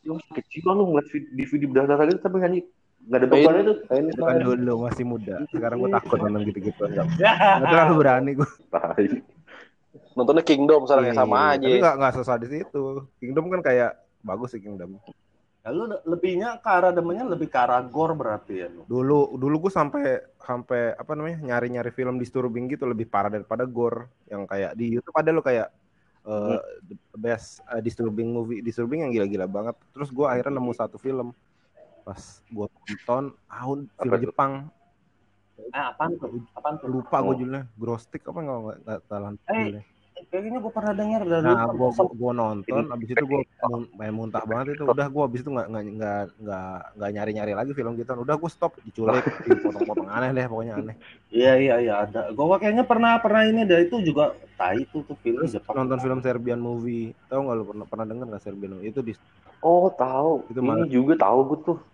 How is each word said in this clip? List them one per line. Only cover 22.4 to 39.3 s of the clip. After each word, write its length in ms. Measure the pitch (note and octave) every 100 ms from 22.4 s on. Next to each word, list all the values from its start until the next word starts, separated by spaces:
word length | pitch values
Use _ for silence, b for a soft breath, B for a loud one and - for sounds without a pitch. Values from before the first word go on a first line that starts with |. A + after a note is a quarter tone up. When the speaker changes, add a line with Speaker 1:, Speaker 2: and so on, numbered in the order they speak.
| B2 A2+ B2+
Speaker 3:
gitu, 160 | D3 B2+
lebih 200 | A2+ A2+
parah 200 | G2+ G2+
daripada 380 | G#2 G2 A2+ B2+
gore. 400 | A#2+ A#2 A#2 A#2+ _ _
Yang 200 | G2+ G2
kayak 260 | G2 F#2
di 140 | A2 A#2
YouTube 220 | A#2 - D#3
ada 140 | D#3
lo 120 | D#3+
kayak, 260 | C#3+ A#2+ G#2 _ _ _ _ _
eh, 80 | G#2+ G#2+ G#2
Speaker 1:
Hmm. 40 | A#2 - - -
Speaker 3:
the 320 | G#2 _ A2
best, 400 | A#2 A2+ - - -
eh, 160 | A#2
disturbing 480 | A2+ - A2+ G#2 A#2
movie, 320 | A#2+ A2+ A2+
disturbing 400 | A#2 A2+ A#2 D3+
yang 80 | D3
gila-gila 360 | A2+ G2+ G2+ F#2+
banget. 280 | G2+ A2 - _
Terus 180 | C3+ C#3+
gue 140 | B2+
akhirnya 320 | C#3+ B2 B2+
nemu 160 | C#3 B2
satu 240 | A2+ G#2+ G#2+
film. 380 | C3 C3 A#2+ B2 _ _ _ _ - _ -
Pas 160 | F#2 - - _
gue 200 | G#2+ G#2 _ - G2+
tonton, 320 | - B2 C#3 B2+
tahun 340 | _ - B2+ C#3+
Speaker 1:
Apa 140 | C#3+ -
Speaker 3:
film 160 | B2
Speaker 1:
tuh? 80 | G#2+
Speaker 3:
Jepang. 300 | A#2 - C3+ C#3 D3+ _ _ _ _ _ _ _ _ -
Speaker 4:
Eh, 80 | A2+
apaan 400 | C3 C3 - D#3+
tuh? 160 | E3 A#2+ A#2+ A#2
Apaan 200 | - D3 D3+
tuh? 80 | C3
Speaker 3:
Lupa 320 | B2+ - D3
gue 80 | C3+
Speaker 1:
Oh. 100 | B2+
Speaker 3:
judulnya, 300 | B2+ C3+ B2+
Grostik 480 | G#2+ A2+ A2+ - D#3
apa 160 | - -
nggak, 200 | D3 B2
nggak, 160 | A2 G2+ -
nggak 140 | G#2 _
salah 180 | G#2
Speaker 4:
Eh, 60 | G2+